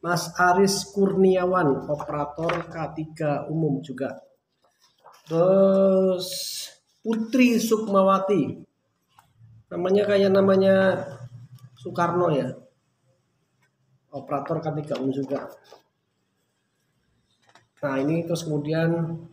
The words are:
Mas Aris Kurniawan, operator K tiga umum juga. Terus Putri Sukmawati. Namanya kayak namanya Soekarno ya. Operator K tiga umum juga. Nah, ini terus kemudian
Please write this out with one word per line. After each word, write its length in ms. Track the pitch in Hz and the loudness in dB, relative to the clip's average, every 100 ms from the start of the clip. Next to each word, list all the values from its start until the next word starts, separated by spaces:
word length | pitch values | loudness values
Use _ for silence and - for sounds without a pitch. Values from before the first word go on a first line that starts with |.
Mas 320 | 170 175 - - | -2 -4 -4 0
Aris 480 | 180 185 196 - - | 2 4 2 0 -6
Kurniawan, 880 | 202 190 170 190 185 180 185 156 131 | 0 0 4 4 4 2 2 2 0
operator 800 | - 147 - 147 143 - 165 170 - | -4 -8 -6 -6 -6 -6 -4 -4 -6
K 240 | 165 151 - | -10 -10 -8
tiga 480 | 156 - 151 143 - | -12 -6 -4 -4 -4
umum 320 | 156 156 131 | -4 -2 -4
juga. 400 | - 127 135 - _ _ _ _ _ _ _ _ - - _ | -6 -8 -8 -10 _ _ _ _ _ _ _ _ -20 -20 _
Terus 960 | 165 180 190 196 190 196 190 185 180 185 - - - - - _ _ | 2 4 6 6 6 4 4 2 0 -4 -8 -10 -10 -14 -18 _ _
Putri 560 | 220 220 220 262 247 226 | -6 -4 -2 2 4 4
Sukmawati. 1040 | - 220 220 196 190 190 - 196 139 110 - _ _ _ _ _ _ _ - - _ | 0 -2 2 4 4 4 2 0 0 -6 -16 _ _ _ _ _ _ _ -20 -20 _
Namanya 400 | 175 180 202 202 | -6 2 2 4
kayak 240 | 202 196 | 2 4
namanya 720 | 196 196 190 190 190 190 180 - - - - - - - _ | 4 4 4 4 4 4 0 -6 -14 -18 -20 -20 -20 -20 _
Soekarno 560 | 185 170 170 175 175 | -12 -4 -2 0 2
ya. 160 | 147 123 - - _ _ _ _ _ _ _ _ _ _ _ _ _ _ | 0 -2 -8 -18 _ _ _ _ _ _ _ _ _ _ _ _ _ _
Operator 560 | 139 - 143 - 156 | -16 -6 -6 -4 -4
K 20 | 156 151 | -4 -6
tiga 140 | 147 127 | -6 -4
umum 160 | 135 | -4
juga. 400 | 135 131 135 - - _ - _ _ _ _ _ _ _ _ _ _ _ _ _ _ _ _ _ - _ _ | -4 -4 -6 -8 -18 _ -20 _ _ _ _ _ _ _ _ _ _ _ _ _ _ _ _ _ -20 _ _
Nah, 160 | 147 135 | -6 -2
ini 240 | 143 165 | -2 -2
terus 240 | 165 165 160 | -2 -6 -4
kemudian 680 | 147 143 160 165 170 165 165 - | -6 -2 -2 0 0 -4 -6 -14